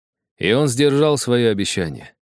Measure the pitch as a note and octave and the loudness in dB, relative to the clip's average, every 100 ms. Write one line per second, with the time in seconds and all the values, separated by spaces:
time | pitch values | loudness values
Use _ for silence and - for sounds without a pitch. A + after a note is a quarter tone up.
0 | _ _ _ _ F2+ B2 D3 A#2 C#3+ C#3 | _ _ _ _ 0 0 0 2 2 2
1 | D3+ C#3+ B2 B2 A#2 G2+ G2 G2 D#2+ C2 | 2 0 0 2 2 0 -2 -4 -6 -8
2 | - _ _ | -16 _ _